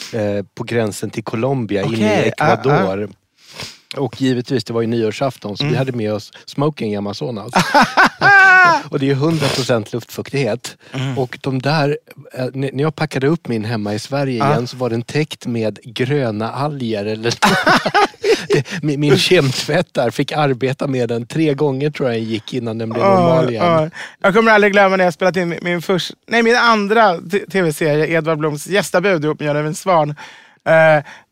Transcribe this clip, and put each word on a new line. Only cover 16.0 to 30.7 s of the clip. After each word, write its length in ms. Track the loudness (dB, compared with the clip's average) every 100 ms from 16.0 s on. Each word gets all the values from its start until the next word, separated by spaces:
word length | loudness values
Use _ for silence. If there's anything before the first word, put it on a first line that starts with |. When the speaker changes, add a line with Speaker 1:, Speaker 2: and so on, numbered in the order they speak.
| -2 0 -2 -2 -6
Speaker 1:
alger. 540 | -4 -6 -4 -4 -4 -4
Eller 280 | -4 -4 0
<laughs> 1080 | 2 2 2 2 2 0 0 0 0 0 2
det, 360 | 0 0 -4
min, 160 | -2 0
min 180 | 2 2
kemtvättar 920 | 4 4 2 0 -2 -2 -2 -2 -2
fick 220 | 0 -4
arbeta 560 | 0 -2 0 -2 -2 -4
med 220 | -2 -2
den 160 | -4 -4
tre 260 | -2 0
gånger, 360 | 0 0 0 -4
tror 200 | -2 -2
jag, 100 | -2
gick 340 | -2 -6 -6
innan 240 | -6 -6 -6
den 120 | -4
blev 160 | 0 2
Speaker 2:
Ja, 100 | 4
Speaker 1:
normal 300 | 4 2 2
igen. 160 | 0 2
Speaker 2:
ja. 240 | 2 0 -6 -16 -2
Jag 120 | 2 4
kommer 160 | 6
aldrig 220 | 6 6
glömma 220 | 6 4 4
när 80 |
jag 100 | 2
spelat 220 | 2 0 0
in 140 | -2
min, 100 | -4
min 200 | -4 -4
först-, 300 | -2 -2 -2 -10 -4
nej, 160 | 0
min 120 | 2 4
andra 640 | 4 4 2 4 4 2 -2
t-, 140 | -4 -2
T 100 | 0
V-serie, 460 | 0 0 0 2 2 0
Edvard 200 | 0 0
Bloms 300 | -2 -4 -4
gästabud 580 | -2 0 0 2 0 0
ihop 140 | -2
med 80 | -2
Jan-Övind 300 | -2 -2 -4
Svan. 320 | 0 2 2 -4 -14 -20 -20 _
Eh, 340 | 2